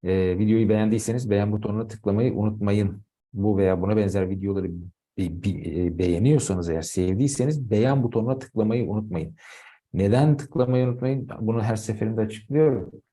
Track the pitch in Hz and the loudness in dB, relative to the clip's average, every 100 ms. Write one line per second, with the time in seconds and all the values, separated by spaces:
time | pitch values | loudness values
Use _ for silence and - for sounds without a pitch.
0 | 92 95 92 90 107 110 110 107 110 107 | 0 0 2 2 2 4 4 2 2 0
1 | 113 117 123 101 104 104 107 107 113 - | 0 -4 0 0 2 -2 -2 -4 -6 -6
2 | 104 101 123 - 107 107 104 101 98 87 | -2 2 0 0 -2 0 0 0 0 -4
3 | - _ _ - 101 98 95 92 95 107 | -16 _ _ -2 0 2 2 2 0 2
4 | 101 98 92 95 98 98 92 87 87 _ | 2 0 -2 -2 -2 -2 -4 -8 -12 _
5 | _ - 90 87 98 80 85 78 87 85 | _ -6 -6 -4 -4 -4 -4 -2 -2 0
6 | 90 85 120 151 - 92 85 80 78 - | 0 4 4 4 2 -2 -2 -4 -4 -2
7 | 92 95 135 139 131 151 120 107 123 139 | 0 2 0 0 -2 -2 0 2 2 2
8 | 117 - 113 131 - - 107 117 117 107 | 0 0 -2 -4 -6 -2 0 0 0 -4
9 | 107 85 80 - - - - _ _ - | -4 -6 -8 -12 -20 -20 -20 _ _ 0
10 | 98 120 151 143 - - 123 127 123 123 | 2 4 4 2 0 -2 2 2 0 0
11 | 123 135 135 - 110 113 110 110 - 107 | -2 -4 -6 -6 -2 -2 -2 -4 -4 -4
12 | 110 110 107 - - 143 156 123 87 - | -2 -2 -4 -6 -4 2 2 2 -6 -16
13 | _ | _